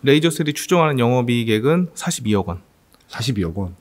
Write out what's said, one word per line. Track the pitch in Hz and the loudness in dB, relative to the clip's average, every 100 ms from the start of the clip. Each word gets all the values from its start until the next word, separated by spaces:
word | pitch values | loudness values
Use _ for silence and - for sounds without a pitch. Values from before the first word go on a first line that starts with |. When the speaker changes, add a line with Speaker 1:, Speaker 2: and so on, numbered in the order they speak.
Speaker 1:
레이저셀이 | 135 147 165 156 147 | 2 4 2 0 -4
추정하는 | 143 - 180 160 135 | -4 0 2 2 2
영업이익액은 | 117 127 120 120 113 107 127 170 175 | 2 2 2 0 2 0 2 2 0
사십이억 | - - - 107 101 90 | -4 -8 -4 0 0 0
원. | 87 - _ _ _ _ | -6 -12 _ _ _ _
Speaker 2:
사십이억 | - 113 104 85 92 | -6 -4 -2 -2 -4
원? | 92 87 | -8 -6